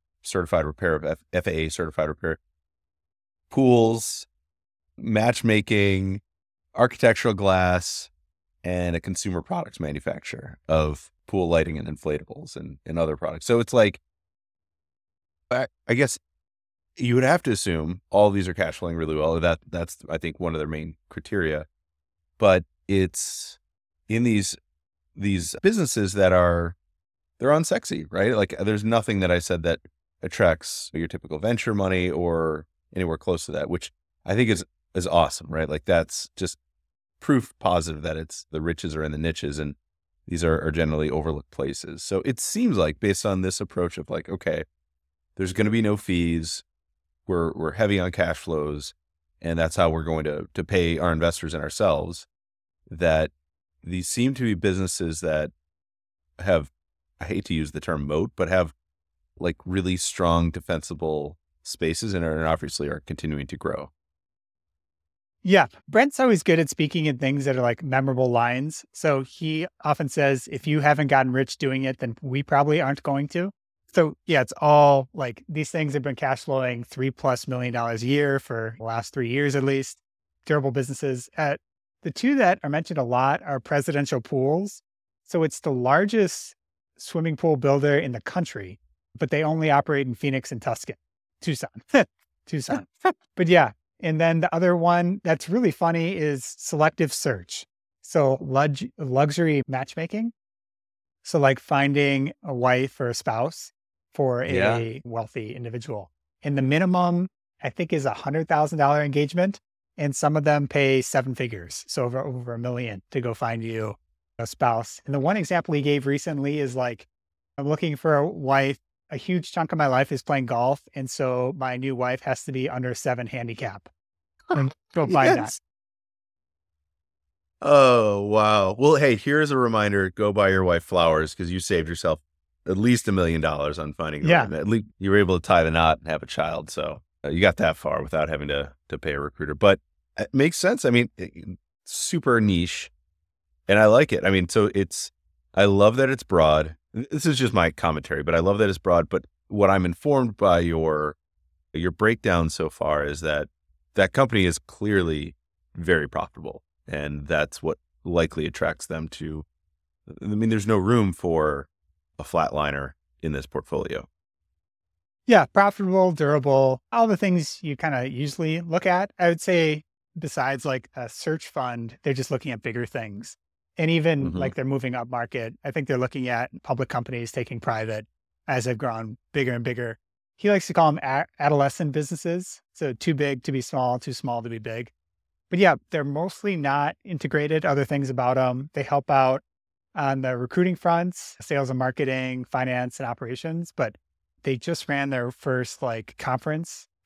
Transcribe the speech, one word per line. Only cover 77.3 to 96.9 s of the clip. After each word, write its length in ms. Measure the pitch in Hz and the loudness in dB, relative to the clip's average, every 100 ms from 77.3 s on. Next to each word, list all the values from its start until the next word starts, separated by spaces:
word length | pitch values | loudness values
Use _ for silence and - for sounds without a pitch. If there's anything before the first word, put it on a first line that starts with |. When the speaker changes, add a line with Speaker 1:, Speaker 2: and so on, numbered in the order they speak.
| 123 - | -2 -2
Speaker 2:
million 280 | 127 123 | -6 -4
dollars 280 | 120 117 113 | -4 -4 -4
a 40 | 120 | 0
year 320 | 143 143 139 | 2 2 0
for 360 | - 117 113 113 | -2 -6 -6 -8
the 60 | |
last 280 | 113 117 - | -8 -6 -6
three 160 | 139 120 | -6 -4
years, 260 | 135 143 | 0 0
at 100 | 139 | 0
least. 340 | 135 135 135 - _ _ _ _ - | 0 -2 -4 -14 _ _ _ _ -2
Durable 240 | 147 135 | 0 0
businesses. 580 | 127 127 135 143 127 - - | -2 -4 -4 -4 -6 -8 -4
Uh, 200 | 147 147 _ _ _ _ | -4 -4 _ _ _ _
the 80 | 170 | -10
two 240 | - 247 277 | -2 0 4
that 240 | 190 185 | 4 2
are 80 | 147 | 0
mentioned 280 | 151 - 151 | -4 -2 -4
a 40 | |
lot 400 | 120 120 135 151 | 0 2 2 0
are 160 | - 135 | -4 -8
Presidential 600 | - 143 135 143 139 131 | -2 -2 0 -2 -2 -4
Pools. 640 | - 139 135 165 202 - _ _ _ _ | -2 -2 0 0 -4 -10 _ _ _ _
So 180 | - 175 | -6 0
it's 180 | 160 - | 0 -2
the 120 | 156 | -4
largest 800 | 131 123 156 202 226 185 - - - _ _ _ _ | 0 4 4 4 2 2 -2 -14 -20 _ _ _ _
swimming 360 | - 165 165 | -8 -4 -2
pool 220 | 151 165 143 | 0 0 2
builder 420 | 139 139 147 143 | 2 2 4 2
in 140 | 135 | 0
the 80 | 117 | -6
country, 580 | - 180 170 113 95 101 _ _ _ - | -6 -6 -6 -8 -14 -16 _ _ _ -6
but 120 | 127 | -2
they 120 | 151 | 0
only 280 | 156 160 156 | 0 0 4
operate 360 | 143 151 143 131 | 4 4 0 -2
in 80 | |
Phoenix 380 | 113 143 131 - | -4 -2 -2 -6
and 80 | 117 | -8
Tuscan, 360 | 123 113 - - _ _ _ _ | -6 -6 -8 -14 _ _ _ _
Tucson, 300 | - 139 - - - | -6 -4 -6 -14 0
<laughs> 540 | 269 - _ _ _ - | 2 2 _ _ _ -8
Tucson. 400 | - - 285 - _ | -6 -4 -6 -8 _
Speaker 1:
<laughs> 120 | 370 - _ - | -2 -2 _ 0
Speaker 2:
But 120 | 170 | 6
yeah. 240 | 175 123 - _ _ | 6 6 0 _ _
And 200 | 170 156 | -4 2
then 200 | 165 165 | 2 2
the 140 | 170 | 0
other 220 | 170 180 175 | 2 2 4
one 460 | 170 175 175 196 | 4 4 2 0
that's 240 | 170 160 - | 0 -2 0
really 220 | 220 220 | 0 0
funny 440 | - 170 165 165 | 2 0 0 -2
is 300 | 190 151 135 | -2 -2 -2
Selective 640 | - - - 147 156 | -8 -12 -6 0 2